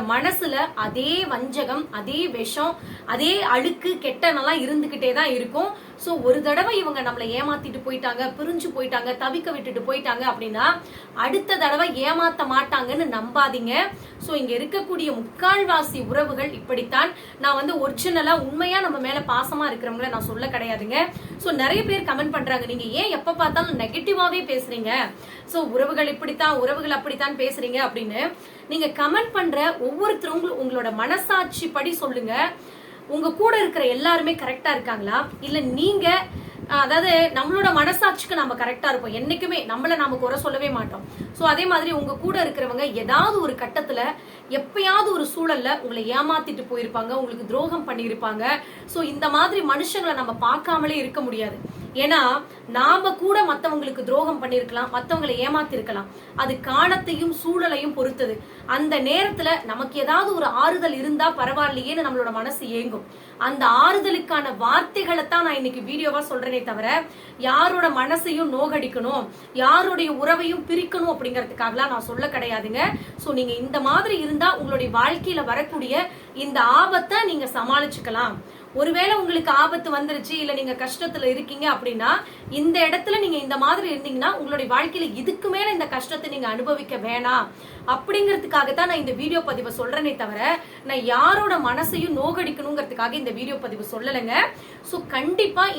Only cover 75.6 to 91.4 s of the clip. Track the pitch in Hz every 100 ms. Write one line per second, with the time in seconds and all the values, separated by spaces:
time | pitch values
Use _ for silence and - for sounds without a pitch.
75.6 | 294 320 254 294 359 - - 262 285 262
76.6 | 233 285 370 359 349 427 403 302 262 254
77.6 | 240 285 294 - 233 226 233 202 - -
78.6 | - 262 302 339 392 415 349 330 320 277
79.6 | 320 339 330 285 294 285 254 311 294 277
80.6 | 262 254 254 - 339 311 254 254 - 277
81.6 | 294 247 240 220 240 381 - - - 285
82.6 | 311 339 320 349 415 415 381 302 269 277
83.6 | 277 370 370 285 277 254 311 - 269 285
84.6 | 240 254 320 359 320 214 247 381 403 381
85.6 | 415 359 285 262 - 302 302 269 233 226
86.6 | 262 294 285 240 220 240 247 254 196 -
87.6 | - - - 262 - 403 403 359 - 294
88.6 | 277 302 359 320 262 254 302 339 320 247
89.6 | 240 247 240 302 294 262 208 208 277 330
90.6 | - - 262 269 226 247 320 403